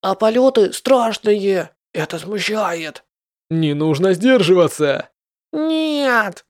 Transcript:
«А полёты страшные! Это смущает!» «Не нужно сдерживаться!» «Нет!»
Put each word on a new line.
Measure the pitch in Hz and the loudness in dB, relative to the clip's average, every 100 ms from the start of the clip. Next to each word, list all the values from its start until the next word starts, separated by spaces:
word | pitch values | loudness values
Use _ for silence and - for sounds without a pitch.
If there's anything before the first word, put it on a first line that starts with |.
«А | 98 | -4
полёты | 95 220 233 262 262 190 | 0 0 2 2 2 0
страшные! | - - 262 226 208 208 208 196 190 160 _ _ | -2 0 2 2 -2 -2 0 0 -2 -4 _ _
Это | - 156 165 | -8 -8 -8
смущает!» | 156 208 180 214 196 170 160 - _ _ _ _ _ | -8 -6 -4 -4 -4 -4 -8 -14 _ _ _ _ _
«Не | 165 156 | -2 0
нужно | 147 156 143 190 | 0 0 0 0
сдерживаться!» | 180 233 262 165 180 160 - 151 135 - _ _ _ _ | 2 2 4 4 4 4 2 -2 -2 -6 _ _ _ _
«Нет!» | 302 311 320 311 294 277 240 208 165 _ | -6 -2 -2 -2 -2 0 0 -2 -8 _